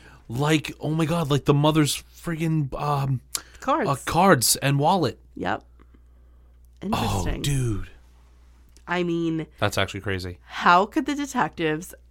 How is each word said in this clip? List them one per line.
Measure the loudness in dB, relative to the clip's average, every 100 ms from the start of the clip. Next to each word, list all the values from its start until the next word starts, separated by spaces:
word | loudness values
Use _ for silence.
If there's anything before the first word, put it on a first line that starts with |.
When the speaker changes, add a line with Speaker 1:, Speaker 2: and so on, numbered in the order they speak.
| -20 -20 -10
Speaker 1:
like, | -2 2 0 0 -8
oh | -4
my | -2 0
God, | 0 0
like | 0 2
the |
mother's | 4 4 4 2 0 -10 -14
friggin', | -8 -4 -2 0 -2 -4
um, | -2 -2 0 -2 -4 -10 -10 -10
Speaker 2:
Cards. | -2 0 0
Speaker 1:
uh, | -2 0
cards | 4 6 6 4 0
and | 0 2
wallet. | 2 2 0 -4 -14 -8
Speaker 2:
Yep. | -6 -6 -8 -20 -20 -20 -20 -20 -20 -20 -20 -20 -20 -12
Speaker 1:
Oh, | -6 -2 0 -2 -2
Speaker 2:
Interesting. | -2
Speaker 1:
dude. | -2 0 0 -2 -6 -12 -20 -20 -20 -20 -20 -20 -20 -16 -6
Speaker 2:
I | -2
mean, | -2 -2 -2 -2 -6 -4
Speaker 1:
That's | -2 0
actually | -2 -4
crazy. | -6 -6 -6 -12
Speaker 2:
how | -14 -2 4 4 4
could | -2 -4
the | -4
detectives | -4 -2 -4 -2 -4 -4 -8 -18 -14